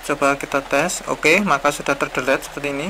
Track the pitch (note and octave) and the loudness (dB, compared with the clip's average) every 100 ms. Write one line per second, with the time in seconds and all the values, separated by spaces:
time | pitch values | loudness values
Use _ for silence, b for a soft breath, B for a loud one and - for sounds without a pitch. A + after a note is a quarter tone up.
0 | - C#3+ C#3 C#3 - C#3 C3+ C#3 F3 - | -4 0 2 0 -2 -4 0 0 0 -4
1 | - C3+ C3+ F3+ G3 C#3 D3 - - C#3 | -6 0 4 4 4 2 2 0 -2 0
2 | C#3+ - C3 C#3+ - - C#3+ C#3 | 0 -2 0 0 -2 -8 -6 -4